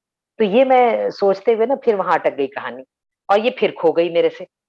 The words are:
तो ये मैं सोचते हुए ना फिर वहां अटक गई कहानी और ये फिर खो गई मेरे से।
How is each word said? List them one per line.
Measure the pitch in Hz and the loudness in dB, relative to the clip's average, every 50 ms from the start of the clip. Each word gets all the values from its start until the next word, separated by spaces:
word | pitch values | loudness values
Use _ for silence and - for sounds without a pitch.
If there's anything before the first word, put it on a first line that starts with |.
| _ _ _ _ _ _ _ - | _ _ _ _ _ _ _ -4
तो | 220 | -2
ये | 196 185 247 269 | 0 2 2 4
मैं | 262 262 247 247 233 214 208 208 202 | 4 4 4 4 2 2 0 -2 -4
सोचते | 196 - 202 196 190 190 - - 233 | -4 -2 0 0 0 0 0 -2 0
हुए | 214 226 | 0 0
ना | 240 277 | -2 -2
फिर | 269 - 240 214 | -2 0 -2 0
वहां | 196 180 180 170 151 | 0 0 0 -2 0
अटक | - 160 127 | 0 -2 -4
गई | 135 139 | -4 -6
कहानी | 131 - 123 117 127 120 127 131 _ _ _ _ _ _ _ _ - | -6 -6 -10 -12 -12 -14 -14 -18 _ _ _ _ _ _ _ _ 0
और | 202 214 | 0 0
ये | 214 247 | 0 -2
फिर | 254 - 220 175 | -2 -2 -2 -2
खो | 139 - - 165 147 | -2 0 0 0 2
गई | 165 170 175 | 2 0 0
मेरे | 165 170 165 160 | 0 0 0 0
से। | 160 - 180 - _ _ _ | -2 -4 -18 -20 _ _ _